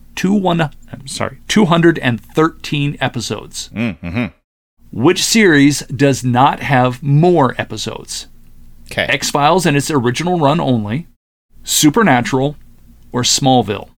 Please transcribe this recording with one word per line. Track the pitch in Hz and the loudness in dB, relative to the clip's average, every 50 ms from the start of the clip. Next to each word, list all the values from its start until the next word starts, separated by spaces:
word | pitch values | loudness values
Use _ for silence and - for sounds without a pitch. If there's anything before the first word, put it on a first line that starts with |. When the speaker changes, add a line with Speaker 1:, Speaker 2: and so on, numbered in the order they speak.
| - - - | -20 -18 -8
Speaker 1:
two | - - 185 | -4 -2 0
one, | 208 208 185 180 170 170 | 0 0 0 0 0 -2
I'm | 156 143 - - - - - - - | -2 -4 -6 -12 -20 -18 -18 -16 -14
sorry, | - - - - - - - - | -12 -8 -8 -8 -8 -8 -10 -4
two | - - - 190 | 0 2 2 4
hundred | 151 175 170 165 170 156 - | 4 4 4 4 4 2 2
and | - 127 117 110 | 0 -2 -4 -4
thirteen | - - - 160 156 160 - - - - 156 143 143 143 143 - | -6 -6 -2 0 0 0 -2 -6 -10 -6 -4 -4 -4 -4 -4 -4
episodes. | 131 127 - 120 104 - 107 - - - - - - - - | -6 -6 -6 -6 -8 -8 -8 -10 -12 -14 -14 -16 -14 -12 -8
Speaker 2:
Mm-hmm. | 101 120 110 87 - 87 85 87 120 117 78 - _ _ _ _ _ _ _ _ _ _ - | -6 -6 -6 -8 -10 -10 -8 -6 -6 -6 -8 -10 _ _ _ _ _ _ _ _ _ _ -14
Speaker 1:
Which | - 101 127 175 185 - | -4 0 2 2 2 2
series | - - - 226 214 175 151 139 139 147 139 - - - | 0 0 2 4 4 6 6 6 4 4 2 -2 -6 -8
does | 139 110 143 139 127 - 127 | -2 0 2 2 0 0 -2
not | 127 120 123 135 156 185 - | 0 2 2 2 2 2 -2
have | - - 135 127 127 127 123 - | -4 0 0 2 2 0 -2 -4
more | - 139 143 151 165 180 175 156 131 120 - - | -2 0 2 4 4 4 4 4 2 0 0 -4
episodes? | 107 - 110 107 - 110 - - - - - - - - - - - - - - - - - - - - | -8 -8 -8 -10 -10 -10 -10 -12 -12 -12 -14 -14 -14 -16 -20 -20 -20 -20 -20 -20 -20 -20 -20 -20 -20 -8
Speaker 2:
Okay. | - - 85 - | -4 -4 -2 -2
Speaker 1:
X-Files | 135 139 - - - 147 143 151 180 185 165 | -2 -2 -2 -2 -2 2 2 2 2 2 2
in | 170 143 | 2 0
its | 143 131 - | 0 0 0
original | 160 135 113 123 123 - 160 180 180 170 | 0 0 0 0 -2 -2 -2 -2 -2 0
run | 147 135 156 170 | 2 2 0 0
only, | 143 135 123 110 104 101 117 160 170 - _ _ _ _ _ _ _ _ _ - - | 0 0 -2 -2 -2 -4 -6 -8 -8 -12 _ _ _ _ _ _ _ _ _ -16 -8
Supernatural, | - - - 311 302 - 466 453 160 131 120 113 - 135 131 139 151 - - - - - _ - - - - - - | -6 -2 2 2 2 4 4 4 4 2 2 0 0 -2 -2 -2 -2 -6 -8 -18 -20 -20 _ -20 -20 -20 -20 -16 -10
or | - 123 120 | -6 -4 -2
Smallville? | - - - 143 131 131 123 101 101 101 - - - _ | -2 -2 0 2 2 4 2 2 0 -4 -8 -10 -16 _